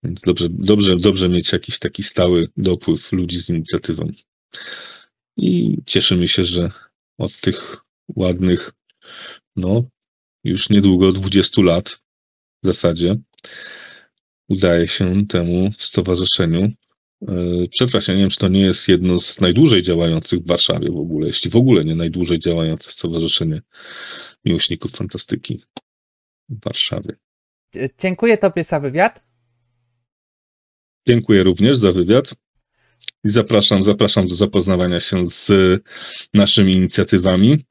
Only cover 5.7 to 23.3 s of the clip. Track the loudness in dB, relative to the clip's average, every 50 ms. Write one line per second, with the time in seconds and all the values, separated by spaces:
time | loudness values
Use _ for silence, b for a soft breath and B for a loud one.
5.7 | -2 -4 -4 -2 -2 0 0 2 0 0 0 0 0 0 -2 -2 -2 -2 -4 -4
6.7 | B B B B _ _ _ _ _ _ -8 -8 -8 -4 -4 -4 -4 -4 -8 -14
7.7 | -16 -18 _ _ _ _ _ _ -6 -4 -2 -2 -2 0 2 0 0 0 -2 -8
8.7 | _ _ _ _ _ _ B B B B B B B B B _ _ -6 -2 0
9.7 | 0 0 -2 -4 _ _ _ _ _ _ _ _ _ _ _ -4 -4 -4 -2 2
10.7 | 2 4 6 6 6 6 4 4 2 2 -2 0 2 2 2 2 2 2 4 4
11.7 | 2 2 -2 -6 -14 _ _ _ _ _ _ _ _ _ _ _ _ _ -4 -4
12.7 | -4 0 0 -2 0 0 0 -2 -2 -2 -6 _ _ _ B B B B B B
13.7 | B B B B B B B B B _ _ _ _ _ _ _ -2 0 2 2
14.7 | 4 2 2 0 0 -2 -2 0 0 0 -2 0 -2 -2 -2 0 0 0 0 -2
15.7 | -2 -4 -8 -4 -2 -2 -2 0 -2 -2 0 -2 0 0 0 0 0 0 0 -2
16.7 | -2 _ _ _ _ _ _ _ _ _ -10 -8 -6 -4 -4 -2 -2 -2 -2 -2
17.7 | -2 -2 -2 0 0 -2 -2 0 0 2 2 0 0 0 0 2 4 4 4 4
18.7 | 2 0 2 2 2 2 4 2 0 0 -2 -6 -6 -2 0 0 4 4 4 4
19.7 | 4 2 2 0 0 0 2 0 0 -2 -2 -2 -4 -4 -2 -2 -2 0 0 -2
20.7 | -2 -2 -4 -4 -4 -6 -6 -6 -4 -4 -4 -4 -4 -4 -6 0 2 4 6 6
21.7 | 4 4 4 0 -2 -2 -4 -4 -2 -4 -2 -2 -2 -2 0 -2 -2 0 -2 -2
22.7 | -4 -6 -8 -12 -14 -10 -8 -6 -4 -4 -4 -2